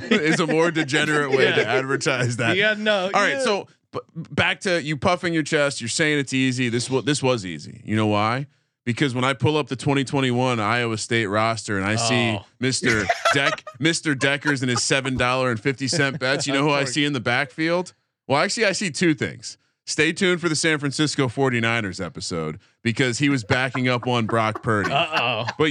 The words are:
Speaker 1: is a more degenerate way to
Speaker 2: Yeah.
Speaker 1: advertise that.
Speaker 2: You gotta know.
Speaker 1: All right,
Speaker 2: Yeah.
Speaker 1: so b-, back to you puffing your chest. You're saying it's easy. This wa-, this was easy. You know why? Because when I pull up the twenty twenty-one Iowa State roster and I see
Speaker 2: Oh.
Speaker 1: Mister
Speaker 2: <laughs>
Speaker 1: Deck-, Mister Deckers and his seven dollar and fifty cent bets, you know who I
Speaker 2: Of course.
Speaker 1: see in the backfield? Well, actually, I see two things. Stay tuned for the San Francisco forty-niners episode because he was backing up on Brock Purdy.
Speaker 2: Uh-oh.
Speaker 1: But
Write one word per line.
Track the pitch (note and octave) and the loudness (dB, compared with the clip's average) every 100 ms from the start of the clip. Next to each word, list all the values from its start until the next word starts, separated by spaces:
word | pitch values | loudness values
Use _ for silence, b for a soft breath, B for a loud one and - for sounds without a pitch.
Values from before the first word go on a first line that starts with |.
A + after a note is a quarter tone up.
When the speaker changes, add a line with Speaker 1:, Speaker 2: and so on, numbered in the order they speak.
| - | 0
Speaker 1:
is | G#3+ D#3 F#3 | 2 2 2
a | D#3+ | 2
more | D#3 E3+ | 2 2
degenerate | D#3 C#3+ D3 D3+ D3+ C#3 | 0 0 0 2 0 2
way | C3 - | 2 4
to | - | 2
Speaker 2:
Yeah. | A2 B2+ | 2 0
Speaker 1:
advertise | C3 C3+ D3+ B2+ B2 A#2+ | 0 0 0 0 0 0
that. | A#2 F#3 | 0 2
Speaker 2:
You | |
gotta | G#3+ G#3 | 2 0
know. | G#3+ G3+ F#3 | 0 0 2
Speaker 1:
All | G3+ | 2
right, | G3+ | 2
Speaker 2:
Yeah. | C#4 | 0
Speaker 1:
so | B3 G3 - b _ | 0 -2 -4 b _
b-, | - - D#3+ C#3+ | -12 -12 -12 -6
back | D3 F3 F#3+ | -2 0 0
to | G3 E3+ | 0 0
you | C#3+ D3 | 0 -2
puffing | G3 F3 F3+ | 0 0 0
your | E3 | 0
chest. | C#3+ D#3 C#3+ - | 2 2 2 -2
You're | A#2 | -4
saying | - D3+ D3 | 0 2 2
it's | C3+ | 0
easy. | C3 C3 B2 B2 | 0 2 2 0
This | A#2+ A#2+ | 0 0
wa-, | C3 | -2
this | G#2+ D3 | 0 0
was | B2+ B2 F#2 | 2 0 -2
easy. | D#2 D2+ - - | -10 -12 -12 -2
You | G#2+ | 0
know | G#2+ | 2
why? | G#2 G#2+ B2+ D3 _ _ _ B2 | 2 2 -2 -6 _ _ _ -4
Because | A#2 D3 | 0 0
when | B2 C3 | 2 0
I | |
pull | C3+ D#3 D3+ | 2 2 2
up | C3+ | -2
the | C3 | -4
twenty | D3 C#3 C3 | 0 0 0
twenty-one | C#3 C3 B2 B2+ A#2 | -2 0 2 0 0
Iowa | G#2 A#2+ A#2 G#2+ | 0 0 0 -4
State | - A#2 G2+ | -2 0 0
roster | G#2+ A2+ G#2+ - G2+ | 2 0 0 -4 -2
and | F#2+ | 0
I | A2+ | 0
see | A2+ A#2+ A2+ G#2+ | 0 0 0 -2
Speaker 2:
Oh. | - - | -8 -4
Speaker 1:
Mister | B2+ - B2+ A2 F#2 - | -2 0 0 2 0 0
Speaker 2:
<laughs> | - | 2
Speaker 1:
Deck-, | C#3 C#3+ - - - | 2 0 -2 -8 -2
Mister | D#3 E3 D#3 C3+ | 0 0 -2 0
Deckers | C#3 C#3 D3+ C3+ | 0 0 0 0
and | B2+ | 0
his | A2+ | 0
seven | - C#3 C3 B2 | 2 0 0 0
dollar | B2 C3 B2+ | 0 2 0
and | A2 | 0
fifty | C#3 B2 C3 | -2 -2 -2
cent | D#3+ C#3 D3 | 0 0 0
bets, | B2+ C#3+ C#3+ | 0 0 0
you | |
know | C#3 | 0
who | D3+ | 2
I | C#3+ | 2
Speaker 2:
Of | C3+ | 0
course. | |
Speaker 1:
see | C#3+ | 0
in | D3 | 0
the | C3+ | 0
backfield? | A#2+ B2 C#3 - D#3+ F3 F3+ - _ _ - | 0 0 -2 -2 -2 0 -4 -12 _ _ 0
Well, | C#3 | 2
actually, | F#3+ A#3+ G#3 | 2 0 0
I | |
see | F#3 G3 | 0 -4
two | - F3 | 0 2
things. | D3 F2+ B1 - - _ _ - | 2 -2 -6 -16 -18 _ _ -6
Stay | - D#3 | 0 0
tuned | E3+ F#3 F3+ | 2 0 0
for | E3+ | -2
the | D3+ | 0
San | E3 D3+ | 0 0
Francisco | C#3+ C3 D3+ - C3 | -2 -2 0 0 -2
forty-niners | C3+ C3+ A#2+ A2+ A#2 G2+ F2+ | 0 0 2 0 0 -4 -6
episode | E2+ E2+ - E2+ D#2 D#2+ b b | -8 -8 -6 -4 -4 -8 b b
because | A#2 A2 B2+ A2+ | -2 0 0 2
he | C#3+ | 0
was | C3+ | 0
backing | A2 B2+ C3 C3 B2+ | 0 0 0 0 0
up | B2 A#2+ | 0 0
on | A#2+ G#2+ | 0 0
Brock | A2+ A2 G#2 | 0 0 -2
Purdy. | A2+ G#2 F#2 | 0 0 2
Speaker 2:
Uh-oh. | C#3 E3 D#3 A#2+ A2+ A#2 - | 0 0 -2 -2 -2 -4 0
Speaker 1:
But | D3+ | 0